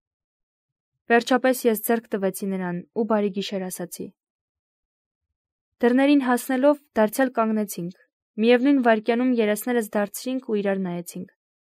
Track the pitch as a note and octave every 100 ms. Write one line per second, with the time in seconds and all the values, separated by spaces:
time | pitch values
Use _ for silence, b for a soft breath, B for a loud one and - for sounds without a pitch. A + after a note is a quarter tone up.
0 | _ _ _ _ _ _ _ _ _ _
1 | - A#3 A#3 B3+ C4 B3+ A#3 A3 - A#3
2 | - G#3+ F#3+ F#3 G3 F#3+ F3+ F3 - A3
3 | A3 G#3+ G#3 G3 F#3+ G3 F#3 - F3 -
4 | F#3+ - _ _ _ _ _ _ _ _
5 | _ _ _ _ _ _ _ - A#3+ B3+
6 | C#4 C#4+ B3+ A#3+ - C4 C#4+ D4 _ A3+
7 | G#3+ A#3+ C4 B3 A3 A3 G#3 - F3 -
8 | b _ _ G#3 A3+ B3 C4+ C#4 A#3 A3
9 | A3 A#3 B3+ A#3 G#3 G#3 B3 A#3+ G#3+ G#3
10 | G3+ - B3+ C4 - G#3 G3 F#3+ F#3 F3
11 | F3 F3+ F#3 _ _ _